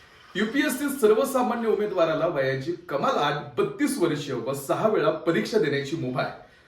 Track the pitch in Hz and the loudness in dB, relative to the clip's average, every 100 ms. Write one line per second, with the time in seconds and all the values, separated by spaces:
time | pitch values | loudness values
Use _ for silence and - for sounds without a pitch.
0 | - - - 185 220 285 302 - 285 - | -20 -20 -10 -4 0 0 0 -2 -4 2
1 | 214 247 269 254 214 214 220 202 208 185 | 4 4 2 0 0 0 0 0 0 2
2 | 160 151 170 143 131 131 151 - - 143 | 2 2 0 0 0 -2 -4 -8 -6 -2
3 | 254 - 147 147 - - - - 294 - | 0 2 0 -2 -4 -2 -2 0 -2 2
4 | 156 143 - 123 120 131 - 165 214 185 | 0 0 -4 -4 -4 -6 -2 2 2 4
5 | 156 - 170 185 220 220 143 139 139 151 | 2 2 0 0 2 2 2 0 -2 -4
6 | 127 123 - - - - | -4 -2 -4 -8 -18 -20